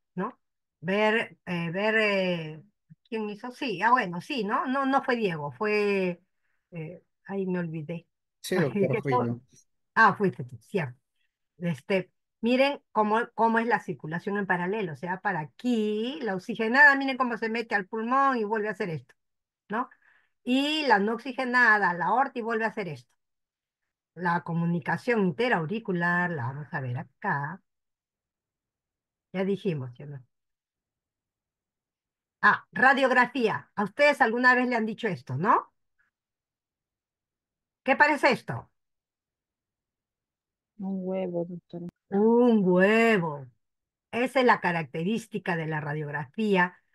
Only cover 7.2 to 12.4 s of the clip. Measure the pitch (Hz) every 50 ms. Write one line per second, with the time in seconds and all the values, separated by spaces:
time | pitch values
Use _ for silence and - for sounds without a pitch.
7.2 | _ - 196 196 190 185 180 180 170 160 156 165 151 147 170 170 - _ _ _
8.2 | _ _ _ _ - - 185 180 165 131 123 202 196 - 127 - - 139 131 123
9.2 | 123 117 120 120 - _ _ _ _ _ _ _ _ _ - - 220 202 170 -
10.2 | 208 185 - - 135 - - - _ _ - 190 151 123 123 _ _ _ _ _
11.2 | _ _ _ _ _ _ _ - 175 175 160 - - - 202 185 180 - _ _
12.2 | _ _ _ _